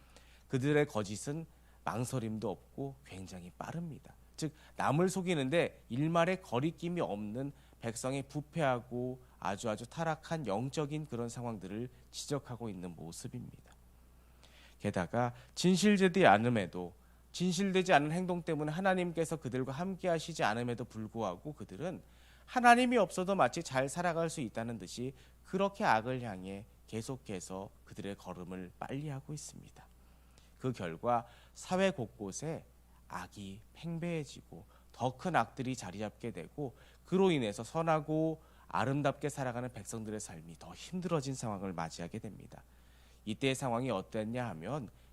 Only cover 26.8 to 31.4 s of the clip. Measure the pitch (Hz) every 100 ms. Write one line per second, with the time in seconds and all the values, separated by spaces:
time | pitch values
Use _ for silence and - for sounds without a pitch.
26.8 | - 113 113 131 - 95 - 95 101 -
27.8 | - - 98 101 - 87 87 92 90 -
28.8 | - 135 151 135 - 151 - - - -
29.8 | - - - - - - - - 131 117
30.8 | 90 82 117 120 120 -